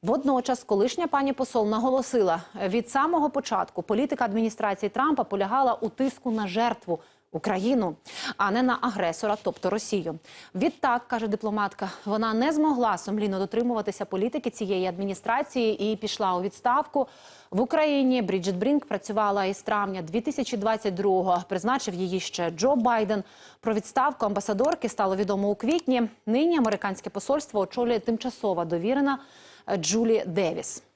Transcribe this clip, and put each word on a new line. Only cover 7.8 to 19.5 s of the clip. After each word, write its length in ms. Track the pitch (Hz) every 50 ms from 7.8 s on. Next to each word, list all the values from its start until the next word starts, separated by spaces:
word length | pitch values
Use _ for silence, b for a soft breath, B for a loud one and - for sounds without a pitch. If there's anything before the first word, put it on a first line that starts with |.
| 208 175 156 - B B B B B 269 B
а 140 | _ 196 202
не 120 | 190 233 254
на 160 | 254 240 -
агресора, 560 | - 254 208 196 190 170 165 - - 214 208 208 -
тобто 280 | 214 - - - 185
Росію. 480 | 196 220 - - - 202 160 170 156 160 B B B B B B B
Відтак, 540 | 185 214 330 - - - 269 240 247 247 -
каже 200 | - 226 226 220
дипломатка, 640 | 202 208 - 214 208 214 208 196 - - 202 190 170 - -
вона 300 | 208 202 214 220 226 220
не 180 | 220 240 294 330
змогла 460 | 302 302 311 294 247 247 226 196 175
сумлінно 400 | - - 196 214 208 208 190 190
дотримуватися 680 | 196 196 - 226 240 247 240 220 202 - 196 - 208
політики 460 | - - 190 196 247 - 311 247 247
цієї 360 | - - 220 190 202 185 185
адміністрації 1040 | 185 180 175 196 196 196 - - - 226 247 294 - - 262 233 220 214 - 196 214 220
і 40 |
пішла 380 | 214 - 208 - - 214 190 180
у 80 | 180 180
відставку. 640 | 202 - - - 247 247 277 302 - - 285 262 B B B B B B B B B
В 100 | - 185
Україні 600 | 247 247 - 311 302 302 294 277 269 254 254 254 226
Бріджит 340 | 180 185 190 170 185 190
Брінк 280 | 180 196 254 285 294 -
працювала 600 | - 220 196 - - 214 208 214 208 202 202 196
із 180 | 190